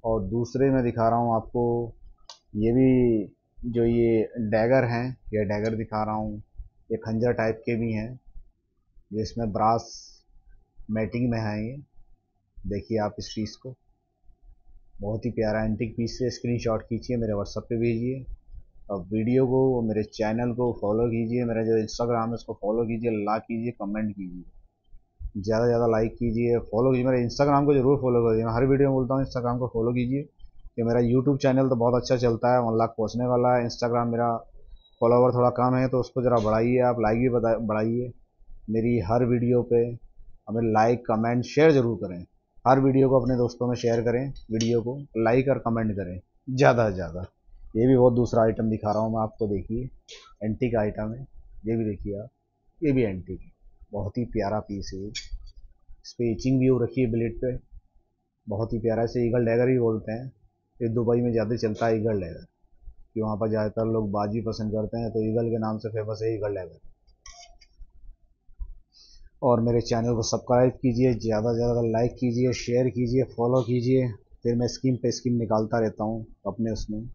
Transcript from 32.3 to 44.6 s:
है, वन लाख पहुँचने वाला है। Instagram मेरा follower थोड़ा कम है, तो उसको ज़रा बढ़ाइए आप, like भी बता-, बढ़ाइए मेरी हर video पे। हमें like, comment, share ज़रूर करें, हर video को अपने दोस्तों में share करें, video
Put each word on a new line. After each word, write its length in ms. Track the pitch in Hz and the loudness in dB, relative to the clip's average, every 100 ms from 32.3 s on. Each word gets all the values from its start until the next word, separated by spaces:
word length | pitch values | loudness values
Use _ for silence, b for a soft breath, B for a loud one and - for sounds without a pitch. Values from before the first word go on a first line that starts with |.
| 117 123 | 2 2
है, 80 | 127 | 2
वन 140 | 117 113 | 2 2
लाख 160 | 113 - | 0 0
पहुँचने 300 | 107 117 123 | -4 -2 0
वाला 280 | 123 123 | 2 4
है। 80 | 123 | 2
Instagram 480 | 120 - 120 120 120 | 0 -2 -2 0 0
मेरा 160 | 117 120 117 - - - - _ _ | 0 0 -2 -8 -20 -20 -20 _ _
follower 320 | 117 123 123 | 4 6 6
थोड़ा 140 | 120 123 | 4 2
कम 240 | 123 123 127 | 2 0 2
है, 120 | 127 | 0
तो 120 | 127 | 0
उसको 220 | 120 - | -2 -2
ज़रा 160 | 123 120 | 2 2
बढ़ाइए 380 | 107 110 117 127 | 2 2 2 4
आप, 200 | 123 117 | 2 2
like 180 | 107 117 | 2 2
भी 100 | 127 | 2
बता-, 300 | 120 113 113 | 2 2 0
बढ़ाइए 520 | 113 107 113 117 123 - _ _ - - - | 0 0 0 -2 -4 -10 _ _ -20 -18 -4
मेरी 280 | 110 113 120 | 0 2 0
हर 220 | 92 120 120 | 2 2 2
video 360 | 120 120 123 | 2 2 2
पे। 160 | 120 120 120 120 - - - - - | 4 2 2 -4 -14 -20 -20 -18 -6
हमें 120 | 110 | -2
like, 400 | 117 107 113 120 120 | 2 4 4 2 0
comment, 380 | 110 113 123 120 | 0 2 0 0
share 260 | - 160 | 4 6
ज़रूर 240 | 143 120 104 | 6 2 -2
करें, 260 | 95 87 90 _ _ - | -6 -10 -14 _ _ -4
हर 160 | 120 131 | 4 4
video 280 | 135 131 135 | 4 4 4
को 120 | 131 | 4
अपने 160 | 120 123 | 2 0
दोस्तों 320 | 120 - 123 | 0 0 -4
में 60 | 120 | -2
share 260 | 120 117 | 0 0
करें, 300 | 117 117 139 - - | 0 -2 -4 -10 -6
video 280 | 110 | -2